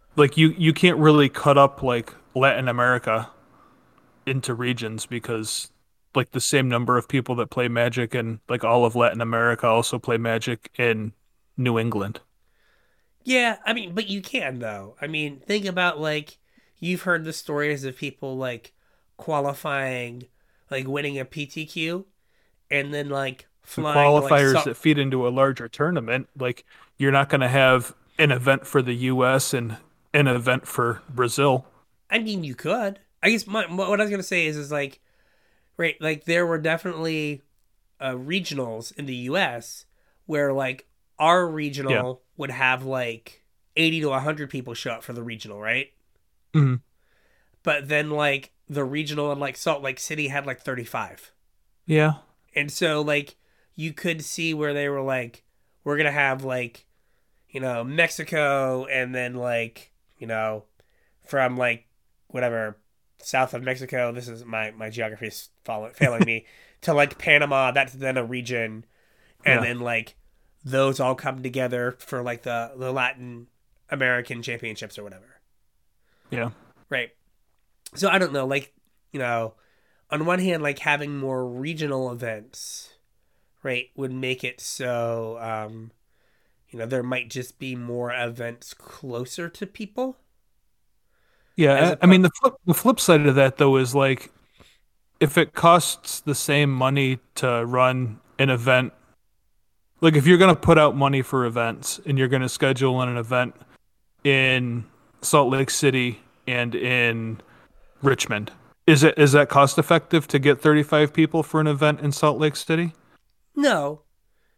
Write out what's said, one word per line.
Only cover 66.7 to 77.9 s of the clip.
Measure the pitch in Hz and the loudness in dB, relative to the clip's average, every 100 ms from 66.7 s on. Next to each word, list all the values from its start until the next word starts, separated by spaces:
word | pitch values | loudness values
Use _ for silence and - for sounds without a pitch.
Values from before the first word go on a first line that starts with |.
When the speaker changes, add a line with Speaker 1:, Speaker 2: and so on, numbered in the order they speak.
| _ | _
Speaker 2:
"to, | - | -2
like, | 147 139 - | 2 0 0
Panama, | 165 147 143 135 131 | 2 4 4 2 2
that's | 131 131 | 0 -2
then | 131 135 131 | -6 -6 -4
a | |
region, | 117 127 120 120 113 110 - _ _ _ _ _ | -6 -8 -8 -6 -6 -10 -20 _ _ _ _ _
and | 143 127 | 0 2
Speaker 1:
Yeah. | 120 | 0
Speaker 2:
then, | 123 | -4
like, | 120 117 113 - _ _ _ _ | -4 -6 -6 -16 _ _ _ _
those | 135 131 135 135 | -4 0 0 0
all | 131 | -2
come | 127 143 131 | -2 -6 -8
together | 127 127 127 123 123 123 | -8 -6 -4 -4 -6 -8
for, | - 131 | -10 -8
like, | 123 117 | -8 -8
the, | 127 117 117 127 | -6 -6 -8 -10
the | 131 | -8
Latin | 131 127 135 123 120 120 _ _ _ _ | -4 -4 -4 -14 -18 -20 _ _ _ _
American | 139 131 123 120 120 | -4 -2 -2 -4 -10
Championships | 113 117 117 110 110 - | -10 -10 -12 -12 -14 -16
or | |
whatever." | 104 95 _ _ _ _ _ _ _ _ _ _ _ | -20 -20 _ _ _ _ _ _ _ _ _ _ _
Speaker 1:
Yeah. | 123 117 - _ _ _ | -8 -8 -10 _ _ _
Speaker 2:
Right. | 131 117 _ _ _ _ _ _ _ - | -6 -6 _ _ _ _ _ _ _ -20